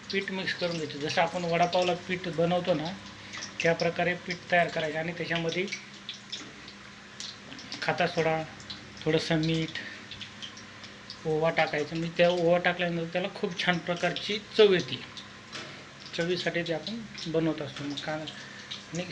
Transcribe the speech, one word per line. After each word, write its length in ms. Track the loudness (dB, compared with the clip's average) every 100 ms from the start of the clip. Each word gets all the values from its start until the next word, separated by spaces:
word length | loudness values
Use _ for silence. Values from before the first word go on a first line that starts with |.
| -4
पीठ 200 | -2 -2
मिक्स 220 | -2 -4
करून 180 | -2 -2
घ्यायचं. 260 | -2 -4 -4
जसं 240 | 0 2
आपण 220 | 2 2
वडापावला 500 | 2 4 4 4 4
पीठ 340 | 2 -2 -4 0
बनवतो 460 | 2 4 4 4
ना, 100 | 2 0 -6 -12 -14 -14 -12 -8 0
त्या 120 | 2
प्रकारे 400 | 4 2 2 2
पीठ 220 | 0 -4 -8 2
तयार 160 | 4 4
करायचं 300 | 2 -2 -2
आणि 140 | -2
त्याच्यामध्ये 540 | -4 -2 0 0 0 -2 -4 -10 -14 -14 -14 -12 -12 -12 -14 -16 -16 -16 -18 -16 -12 -12 -12 -14 -14 -10 -4
खाता 240 | 0 2 2
सोडा, 360 | 4 2 2 -2 -10 -12 -12 -14 -4
थोडंसं 320 | 2 2 4 4
मीठ, 320 | 4 2 0 -4 -10 -12 -12 -12 -14 -14 -14 -14 -16 -16 -16 -16 -16 -6 0
ओवा 240 | 2 4
टाकायचं. 460 | 4 2 2 -2 -2
मी 140 | 0 6
त्या 140 | 6
ओवा 280 | 6 6 6
टाकल्यानंतर 460 | 4 2 2 0
त्याला 240 | 0 -2 -2
खूप 300 | -2 -4 0
छान 140 | 2 2
प्रकारची 600 | 2 0 0 0 -2 -4 2 8
चव 140 | 10
येते. 280 | 8 2 -6 -8 -14 -14 -16 -14 -12 -12 -14 -16 -16 -6 -2
चवीसाठी 460 | 0 2 0 0
ते 100 | 0
आपण 600 | -2 -4 -8 -8 -8 0
बनवत 300 | 2 4 2
असतो. 220 | -4 -6
मग 100 | -6
का, 180 | -6 -4
आणि 920 | -4 -6 -10 -12 -14 -12 -12 -8 -6 -2